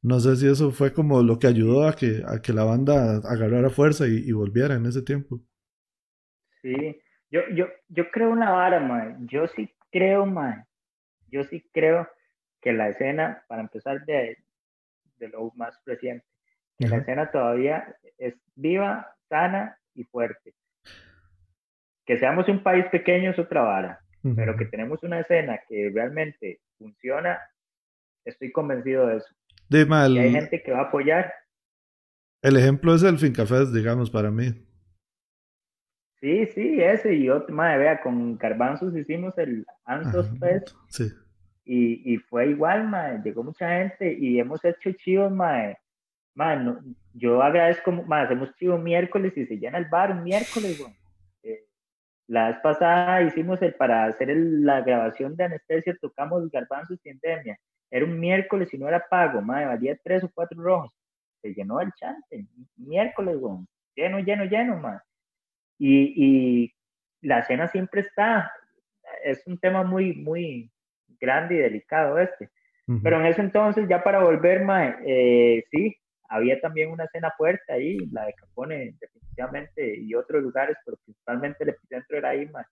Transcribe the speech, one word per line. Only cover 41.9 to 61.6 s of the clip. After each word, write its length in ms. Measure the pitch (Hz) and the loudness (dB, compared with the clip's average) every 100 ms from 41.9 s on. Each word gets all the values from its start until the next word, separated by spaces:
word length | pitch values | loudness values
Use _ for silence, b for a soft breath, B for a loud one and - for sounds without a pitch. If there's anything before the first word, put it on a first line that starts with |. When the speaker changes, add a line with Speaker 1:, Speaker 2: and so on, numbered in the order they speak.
| 117 127 | 0 -2
Speaker 2:
y 20 | 117 | -4
fue 300 | _ 120 135 | _ 0 0
igual, 400 | 143 156 202 220 | 2 0 0 0
mae, 320 | 196 151 113 | -4 -4 -6
llegó 180 | 107 107 | -8 -8
mucha 260 | 127 156 170 175 | -10 -8 -4 -2
gente 380 | 190 185 185 - | -2 -4 -4 -2
y 200 | 135 123 | 0 0
hemos 260 | 120 160 | 0 -2
hecho 280 | 175 170 196 | -2 -2 -6
chivos, 400 | 185 - 190 196 | -6 0 0 2
mae. 440 | 190 175 131 104 98 _ _ _ _ _ | 0 0 0 -4 -8 _ _ _ _ _
Mae, 240 | 135 160 147 | -4 -2 0
no, 220 | 123 120 131 120 _ | -2 -6 -12 -20 _
yo 300 | 120 120 120 | -4 2 4
agradezco, 480 | 143 170 170 170 - | 4 4 4 2 -2
mae, 320 | 175 170 151 | -4 -2 -2
hacemos 300 | 131 127 135 | 0 -2 -4
chivo 240 | _ 180 175 | _ -2 -2
miércoles 580 | 165 170 175 202 190 185 | 0 0 0 -2 -2 -4
y 100 | 123 | -8
se 100 | 107 | -8
llena 200 | 117 170 | -6 -6
el 80 | 165 | -2
bar 260 | 170 196 | 0 0
un 100 | 185 | -2
miércoles, 560 | 170 202 226 233 208 151 | -2 -2 -2 -6 -6 -8
güey. 140 | 131 - _ _ _ _ | -12 -20 _ _ _ _
Eh, 240 | 110 110 _ _ _ _ _ _ _ | -14 -14 _ _ _ _ _ _ _
la 200 | 117 113 | 2 2
vez 100 | 117 | 2
pasada 600 | 156 151 170 175 180 185 | 0 2 4 4 4 2
hicimos 380 | 170 160 170 185 | 2 0 -4 0
el, 120 | 175 | -2
para 300 | - 131 113 | 0 2 4
hacer 260 | 113 110 131 | 2 -2 -2
el, 340 | 151 165 156 | 0 2 2
la 160 | 143 139 | 4 2
grabación 520 | 123 120 113 - 135 160 | 2 0 0 -4 -8 -4
de 80 | |
Anestesia, 520 | 180 160 _ 160 160 175 | -4 -4 _ -2 -2 -6
tocamos 480 | 147 - 147 175 165 | -10 -8 -4 -4 -4
Garbanzos 480 | 135 120 139 170 180 | -6 -6 -10 -10 -16
y 60 | 151 | -16
Endemia. 480 | 131 165 160 131 - _ _ _ | -10 -8 -6 -8 -16 _ _ _
Era 140 | 127 | -2
un 140 | 156 165 | -2 -2
miércoles 540 | 170 190 190 196 180 | 0 0 0 -2 -4
y 60 | 139 | -6
no 100 | 139 | -2
era 160 | 170 170 | -2 0
pago, 340 | 180 165 120 | 2 2 0
mae, 240 | 104 135 143 | -4 -4 -4
valía 320 | 117 123 147 | -2 -4 -6
tres 220 | - 185 | -2 -2
o 60 | 185 | -2
cuatro 300 | - 170 170 | -6 -8 -6
rojos. 300 | 170 180 139 _ _ _ _ _ | 0 0 -2 _ _ _ _ _
Se 100 | 107 | -14
llenó 280 | 98 | -10